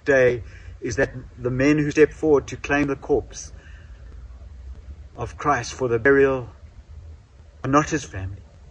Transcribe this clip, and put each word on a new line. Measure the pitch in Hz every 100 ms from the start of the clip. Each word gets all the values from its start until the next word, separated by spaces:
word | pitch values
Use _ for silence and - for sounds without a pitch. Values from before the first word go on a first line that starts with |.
day | - 135 123 120 - - - -
is | 131 123
that | 139 127 - -
the | 120
men | 127 139 151
who | 147
step | 151 147
forward | - 156 139 120
to | 127
claim | - 143 143
the | 135
corpse | - 131 - - - - - - - - - - - - - - - - - - - -
of | 117 -
Christ | 151 135 117
for | - 127
the | 117
burial | 135 139 139 135 120 - - - - - - - - - - -
are | 135
not | 143 151
his | 156
family, | - 98 95 101 - - -